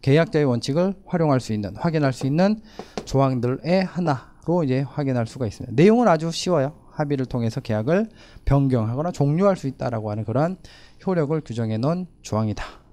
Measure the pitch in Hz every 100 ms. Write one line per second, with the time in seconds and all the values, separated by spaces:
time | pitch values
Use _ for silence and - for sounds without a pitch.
0 | - 143 165 156 147 120 - 139 185 190
1 | - 180 160 135 - 107 101 95 170 160
2 | 143 127 139 151 190 214 - - - -
3 | - 135 135 131 120 131 156 185 185 -
4 | 170 131 - - - 175 147 127 139 -
5 | 139 127 113 - 120 - - 117 180 226
6 | 233 160 165 165 - 170 135 - - -
7 | 147 143 127 127 117 120 - 107 110 175
8 | 220 - - - - 139 139 127 110 123
9 | 165 175 143 151 202 185 139 131 131 117
10 | 107 104 110 117 160 185 - - - -
11 | - 180 143 160 - 113 113 110 123 175
12 | 180 - - 107 110 104 - - _